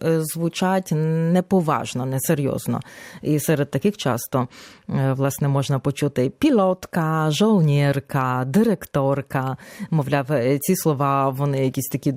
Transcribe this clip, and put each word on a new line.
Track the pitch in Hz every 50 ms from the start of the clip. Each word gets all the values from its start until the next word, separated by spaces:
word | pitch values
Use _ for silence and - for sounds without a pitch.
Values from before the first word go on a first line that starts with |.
| -
е, | 165 165 160
звучать | 160 156 - 165 165 165 - - 190 185 190 190 185 - 165 156 156 160 160 165 165 165
неповажно, | 175 185 180 - 196 185 160 156 143 117 131 - - 127 127
несерйозно. | 131 131 135 - - 165 143 139 127 120 120 - - 120 - - - - - - - - -
І | - - 151 147
серед | - - 160 143 143 139
таких | - 135 - 208 196 -
часто, | - 135 117 120 - - - 131 123 - - - - - - - _ -
е, | - 139 135 135 131
власне, | 135 139 139 - - 147 143
можна | 139 143 135 - 143 131
почути | - 143 131 - 147 143 - 127 123 -
пілотка, | - _ - 311 269 214 190 185 185 185 - - - 180 160 156 160 160 156 156
жовнірка, | 147 139 202 226 220 190 160 147 143 143 143 143 139 139 - - - 139 131 127 127 127 127 135
директорка. | 131 202 226 233 190 - - - - 151 135 135 139 139 131 - - 139 131 131 131 - - - - - 202 -
Мовляв, | 165 156 135 139 147 139 135 127
е, | 156 131 117 131 143 139
ці | - - 190
слова, | 180 - 160 147 127 143 139 139 139 135 135
вони | 131 135 143 143 139 135 135
якісь | 131 - 139 123 -
такі, | - 135 - 147 131